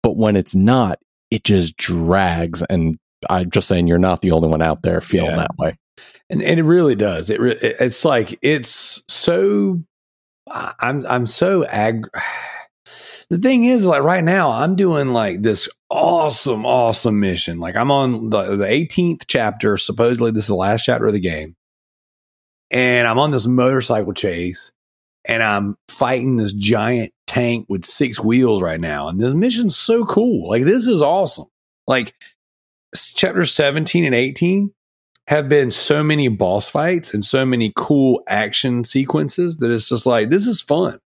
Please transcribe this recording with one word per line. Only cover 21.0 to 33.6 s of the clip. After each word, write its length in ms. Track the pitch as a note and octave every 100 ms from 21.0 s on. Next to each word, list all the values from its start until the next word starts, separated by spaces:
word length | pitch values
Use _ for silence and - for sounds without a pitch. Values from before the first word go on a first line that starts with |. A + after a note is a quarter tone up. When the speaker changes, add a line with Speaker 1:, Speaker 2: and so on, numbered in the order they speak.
| A2
Speaker 2:
of 60 |
the 60 | G#2
game. 360 | F2+ D#2 D#2+ - _ _ _ _ _ _ _ _ _ _ _
And 360 | A#2+ B2+ B2 A#2
I'm 120 | A#2
on 100 | D3+
this 140 | C3+ A2+
motorcycle 680 | B2+ B2+ C3+ A#2 A2 F#2+
chase, 580 | - G2+ E2+ F2+ F2 - _ _ _ _ _ -
and 180 | A2+
I'm 320 | A2 G2+ G2+ G#2 -
fighting 480 | - B2 B2+ B2+ B2
this 160 | G#2
giant 580 | G2+ G2+ A2+ A2 B2 A2 _ -
tank 400 | B2+ A#2+ A#2 -
with 160 | G2 -
six 340 | - C3 A2
wheels 420 | G#2+ B2 B2 G#2
right 180 | F2 D#2+
now. 280 | E2+ D2 D2
And 120 | F2+
this 140 | A#2+
mission's 440 | D3 A#3+ A3+ A3 -
so 280 | - A#3 G#3+
cool. 440 | - A#3+ D3+ E2+
Like, 140 | A#2
this 240 | C#3 B3 A#3
is 140 | F#3+
awesome. 460 | D3 F3+ F3 - - _ _ _ -
Like, 260 | C3 G#2+ _ - _ _ _ _ _ _
s-, 200 | - - -
chapter 300 | F#3+ F#3 E3+
seventeen 580 | -